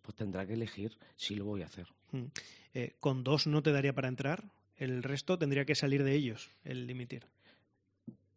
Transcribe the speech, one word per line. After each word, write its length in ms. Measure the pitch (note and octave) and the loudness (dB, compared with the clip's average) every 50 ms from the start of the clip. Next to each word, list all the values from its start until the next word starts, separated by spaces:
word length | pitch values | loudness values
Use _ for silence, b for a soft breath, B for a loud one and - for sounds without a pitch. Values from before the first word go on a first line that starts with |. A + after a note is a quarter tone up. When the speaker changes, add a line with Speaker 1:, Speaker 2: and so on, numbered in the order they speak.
Speaker 1:
pues, 140 | B - - | B -12 -8
tendrá 320 | - A2 G2 F#2 F#2 G2 | -6 -4 -4 -2 -4 -4
que 60 | F#2+ A2+ | -2 -2
elegir 440 | A#2 A2+ G2+ - G2 G2+ A2+ - - b b b | -4 -4 -4 -4 -6 -6 -6 -6 -10 b b b
si 180 | b - - G#2 | b -6 -4 -4
lo 80 | G#2 G2 | -4 -4
voy 200 | G#2 G#2 G2 E2 | -4 -4 -4 -6
a 20 | |
hacer. 220 | D2 - F#2+ F2 - - _ _ - | -8 -10 -14 -14 -16 -16 _ _ -8
Speaker 2:
Mm. 120 | - C3 A#2+ C#3+ - B B B B B B B B | -8 -6 -6 -6 -8 B B B B B B B B
Eh, 220 | C3 A#2+ - - - | -4 -4 -6 -4 0
¿con 240 | - C#3+ C3 C3 B2 | 0 2 2 2 2
dos 200 | C3 D#3 C#3+ - | 2 4 4 4
no 160 | D#3 D3 D3+ | 4 2 4
te 120 | C#3+ D#3 C#3+ | 4 4 4
daría 200 | C#3 C3+ C#3 C3 | 4 4 2 2
para 140 | C#3+ C3 | 2 0
entrar? 380 | B2+ B2+ C#3+ C#3+ C#3 E3 - - - _ _ _ _ _ | -2 -2 -2 -2 -2 -2 -2 -6 -12 _ _ _ _ _
¿El 260 | - C3+ B2+ B2+ B2+ B2 | -6 -4 -2 -2 -2 -2
resto 340 | C3 C#3+ C#3 - - F#3 | -2 -4 -2 0 0 2
tendría 280 | F3 D#3 C#3 C#3 C#3+ C#3 | 2 2 2 4 2 4
que 100 | C#3+ D3 | 2 2
salir 280 | - D3+ C#3 C#3 C#3 C#3 | 2 4 4 4 4 4
de 120 | C3+ C#3 | 6 4
ellos, 340 | D3+ C#3+ A#2 G#2+ - - - - _ - | 4 2 2 -2 -4 -10 -16 -18 _ -10
el 240 | C#3+ B2+ B2+ B2 | -8 -6 -6 -6
dimitir? 380 | A#2+ B2+ B2 B2 A#2+ C3+ B2 - - _ b b b b b b b b b b _ _ _ - - - - _ _ - | -6 -6 -8 -8 -8 -10 -12 -14 -16 _ b b b b b b b b b b _ _ _ -18 -18 -18 -18 _ _ -6